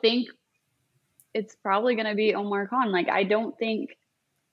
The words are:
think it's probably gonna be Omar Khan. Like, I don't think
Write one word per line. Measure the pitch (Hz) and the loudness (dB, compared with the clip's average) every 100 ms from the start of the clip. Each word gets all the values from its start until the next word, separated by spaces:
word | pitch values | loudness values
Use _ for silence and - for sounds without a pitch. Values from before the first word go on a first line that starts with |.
think | 226 240 240 - _ _ _ _ _ _ _ _ _ | 2 2 -2 -10 _ _ _ _ _ _ _ _ _
it's | 220 208 - | -6 -6 -8
probably | 208 196 240 226 | -2 2 2 0
gonna | 220 208 | 0 0
be | 214 196 | 0 0
Omar | 208 202 202 | -2 -4 -2
Khan. | 247 240 | 0 0
Like, | 185 - | 0 0
I | 185 | 0
don't | 196 208 226 - | 2 0 0 -4
think | 226 220 - - _ _ _ _ _ | -4 -4 -6 -12 _ _ _ _ _